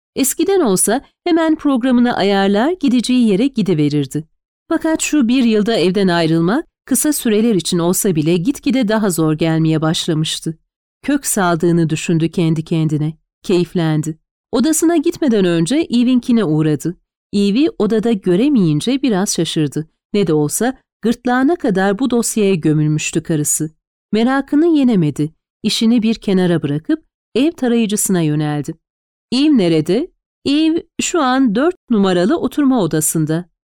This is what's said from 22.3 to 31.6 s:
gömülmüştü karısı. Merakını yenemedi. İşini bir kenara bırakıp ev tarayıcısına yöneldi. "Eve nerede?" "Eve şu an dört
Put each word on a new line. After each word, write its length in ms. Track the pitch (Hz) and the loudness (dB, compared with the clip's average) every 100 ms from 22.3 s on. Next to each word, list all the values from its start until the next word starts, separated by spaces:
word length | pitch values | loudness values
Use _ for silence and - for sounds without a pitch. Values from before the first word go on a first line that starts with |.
| 220 196 | 0 0
gömülmüştü 680 | 190 156 151 151 151 - 175 | 0 0 0 0 -2 -4 -4
karısı. 480 | - 160 147 - 156 - _ _ _ | -2 -4 -2 -4 -6 -10 _ _ _
Merakını 540 | 208 233 277 269 294 339 | -2 0 0 0 0 2
yenemedi. 680 | 311 254 208 151 135 151 - _ _ | 2 2 2 0 -2 -6 -8 _ _
İşini 400 | 214 - 226 240 | -6 0 0 2
bir 120 | 220 | 0
kenara 480 | 226 - 190 180 170 | -2 0 0 2 0
bırakıp 420 | 147 147 - 311 _ _ _ | -2 -4 -6 -8 _ _ _
ev 180 | - 294 | -2 -2
tarayıcısına 680 | 339 254 233 220 208 - 180 | -2 0 0 0 -2 -2 0
yöneldi. 540 | 156 151 151 147 143 160 _ _ _ _ _ | 0 -2 -2 -4 -8 -12 _ _ _ _ _
"Eve 240 | 254 302 269 | 0 2 2
nerede?" 560 | 170 160 156 202 349 _ _ _ - | 2 2 0 -2 -4 _ _ _ -2
"Eve 400 | 285 320 320 - - | 0 0 -2 -6 -8
şu 200 | - 349 | -4 -2
an 340 | 262 254 269 | 0 2 0
dört 200 | 202 | 0